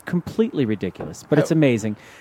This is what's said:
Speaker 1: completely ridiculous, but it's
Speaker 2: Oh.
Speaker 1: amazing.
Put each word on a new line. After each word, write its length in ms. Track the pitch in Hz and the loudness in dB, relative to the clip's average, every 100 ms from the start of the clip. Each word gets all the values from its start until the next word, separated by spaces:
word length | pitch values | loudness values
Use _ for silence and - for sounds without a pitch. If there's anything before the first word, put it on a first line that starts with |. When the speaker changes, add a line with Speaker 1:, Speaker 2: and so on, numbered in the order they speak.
Speaker 1:
completely 600 | - 175 - - 226 - 117 | -4 -4 -2 -2 -2 0 -2
ridiculous, 580 | 104 95 - 76 - - | -2 -4 -6 -10 -12 0
but 120 | 147 | 2
it's 120 | - | 2
Speaker 2:
Oh. 40 | 160 | 4
Speaker 1:
amazing. 400 | 143 117 110 107 - - | 4 4 -2 -6 -12 -20